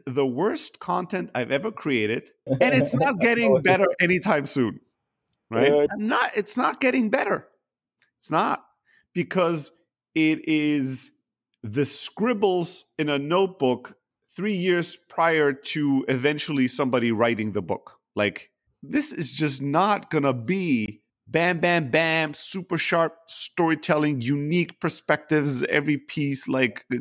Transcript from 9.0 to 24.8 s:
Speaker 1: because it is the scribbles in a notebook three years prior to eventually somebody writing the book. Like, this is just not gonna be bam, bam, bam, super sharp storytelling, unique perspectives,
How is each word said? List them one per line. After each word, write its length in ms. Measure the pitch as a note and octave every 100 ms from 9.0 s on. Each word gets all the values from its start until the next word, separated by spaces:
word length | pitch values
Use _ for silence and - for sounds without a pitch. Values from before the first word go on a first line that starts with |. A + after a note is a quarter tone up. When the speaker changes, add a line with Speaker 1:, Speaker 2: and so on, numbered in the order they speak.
| _
Speaker 1:
because 580 | - D3+ F#3 E3+ E3 C#3 _ _ _ _ D#3+
it 320 | D#3 D#3 -
is 640 | D#3 D3+ D3 C3 C3 - _ _ _ _ _
the 240 | A2+ A2 C3+
scribbles 1000 | - - - A3 A3 G3+ F3+ E3+ - - -
in 120 | D3
a 100 | C#3+
notebook 760 | C#3+ F3 G3 F#3 C3 B2 - - _ _ _ -
three 200 | G3+ G3
years 400 | F3+ F3 E3+ -
prior 560 | _ - E3 D#3+ C#3+
to 540 | C#3 - D#3 D3 C3+ C3+
eventually 600 | C3 C#3 D3+ - D3 B2+
somebody 440 | - C3+ B2 A#2
writing 400 | G#2+ A#2 A2+ G#2+
the 100 | G2+
book. 380 | F2 G2 - - _ -
Like, 360 | G#2 - - _ _ _
this 300 | C#3 C4 D4
is 200 | - C#3
just 280 | C3 D3+ C3
not 480 | C#3+ D3+ G3 G3+ -
gonna 240 | D#3 C#3
be 680 | B2 A2+ F#3+ F3+ B2 G#2+ G#2+ _ _ -
bam, 320 | D3+ E3+ F3+
bam, 300 | F3 E3+ C#3+
bam, 420 | D#3 E3 D#3+ D#3
super 440 | D3 - F#3+ F3 E3
sharp 380 | - E3+ E3 - -
storytelling, 920 | - - - E3 D#3 - D3+ D3+ C#3
unique 580 | A#2 C#3+ D3 F3 E3
perspectives, 840 | -